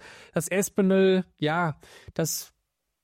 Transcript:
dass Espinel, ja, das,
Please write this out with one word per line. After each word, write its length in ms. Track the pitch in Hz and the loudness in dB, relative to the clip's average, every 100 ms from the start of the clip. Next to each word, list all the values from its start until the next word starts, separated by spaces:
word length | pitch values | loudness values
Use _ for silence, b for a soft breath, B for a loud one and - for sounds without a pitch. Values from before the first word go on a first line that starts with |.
| B B B | B B B
dass 140 | - - | -6 -2
Espinel, 800 | 185 196 - 190 190 190 185 180 _ | -2 -2 0 2 4 4 2 -2 _
ja, 400 | 147 165 175 143 B B B | -4 -2 -2 -4 B B B
das, 400 | - 160 - - _ _ _ _ _ | -6 -4 -6 -12 _ _ _ _ _